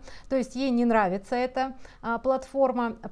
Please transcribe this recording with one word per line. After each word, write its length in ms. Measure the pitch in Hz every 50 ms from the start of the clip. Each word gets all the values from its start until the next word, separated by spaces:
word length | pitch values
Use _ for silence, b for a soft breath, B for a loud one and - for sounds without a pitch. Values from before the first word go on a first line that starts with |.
| B B B B B -
то 80 | 269
есть 200 | 262 233 254 -
ей 140 | 247 269 269
не 140 | 247 233 240
нравится 520 | 240 226 220 208 180 180 202 196 - 254
эта, 380 | 240 247 254 254 262 262 269 254 B B B B B -
а, 160 | 226 233 233
платформа 760 | - 262 262 262 262 - - 277 269 254 254 240 240 233 220 - - 220